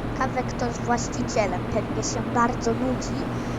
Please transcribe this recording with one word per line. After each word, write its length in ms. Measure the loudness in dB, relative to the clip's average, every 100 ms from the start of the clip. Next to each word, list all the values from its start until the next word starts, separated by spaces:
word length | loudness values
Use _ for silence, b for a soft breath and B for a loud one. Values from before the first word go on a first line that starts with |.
| -2
Ciekawe, 300 | 0 0 0
kto 300 | 0 0 -2
z 40 | 0
właścicielem. 840 | 0 0 0 -2 0 2 2 0 0
Pewnie 300 | 0 0 0
się 180 | -2 -2 0
bardzo 400 | 4 4 2 0
nudzi, 480 | 2 0 0 -2 -2 -2 B B